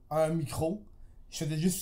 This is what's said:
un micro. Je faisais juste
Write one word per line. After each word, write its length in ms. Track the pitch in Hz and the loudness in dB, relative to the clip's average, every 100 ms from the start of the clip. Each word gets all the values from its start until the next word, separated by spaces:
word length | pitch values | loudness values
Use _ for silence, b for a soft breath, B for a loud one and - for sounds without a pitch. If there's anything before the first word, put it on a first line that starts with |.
| - | -2
un 200 | 156 160 | 2 4
micro. 520 | 165 151 - 160 214 - - - - - | 2 0 0 0 -2 -8 -18 -18 -18 -12
Je 140 | - | -4
faisais 120 | 151 156 | -2 2
juste 220 | 180 180 | 2 2